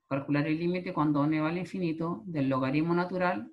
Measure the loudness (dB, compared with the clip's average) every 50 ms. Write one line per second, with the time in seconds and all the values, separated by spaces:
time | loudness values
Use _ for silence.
0 | _ -4 -4 -4 -2 0 0 2 2 2 0 0 0 0 0 -2 -2 -4 -2 0
1 | 2 2 4 4 4 2 2 2 0 0 -2 -2 -4 -6 -4 -2 -2 -2 0 -2
2 | -2 -4 -4 -6 -8 -6 -2 -2 0 2 2 2 0 0 2 2 2 2 2 2
3 | 0 0 0 0 0 0 0 -2 -6 -12